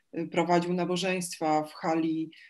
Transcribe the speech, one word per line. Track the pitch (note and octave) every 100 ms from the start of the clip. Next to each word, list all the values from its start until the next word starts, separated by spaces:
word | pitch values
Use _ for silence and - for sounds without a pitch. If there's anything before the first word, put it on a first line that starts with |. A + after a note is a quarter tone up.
| _ E3
y, | E3+
prowadził | F3 E3+ F3 F3
nabożeństwa | F3+ F3 F3+ F#3 F#3 F3 - D#3+ D3+
w | D3+
hali | - F3 E3 D#3+ D#3+ D#3+ - -